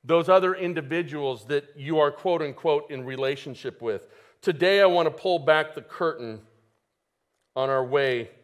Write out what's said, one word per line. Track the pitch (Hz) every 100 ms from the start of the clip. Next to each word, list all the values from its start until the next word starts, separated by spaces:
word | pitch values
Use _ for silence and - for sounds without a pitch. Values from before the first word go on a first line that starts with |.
those | 127 170 170
other | 190 185
individuals | 185 175 170 139 165 160 147 139 120 110
that | 143 139 147
you | 135 156
are, | 147
quote | 143 190 170
unquote, | 147 131 165 147 147
in | 139 127
relationship | 131 135 139 147 123 131 -
with. | 117 101 - - _ _
Today, | - 151 180 202
I | 196
want | 175 165
to |
pull | - 190 175
back | 143 156 156
the | -
curtain | - - 170 160 117 110 _ _ _ _ _ _ _ _ _ _ _ 131
on | 135
our | 135
way | 127 139 135 123 113 _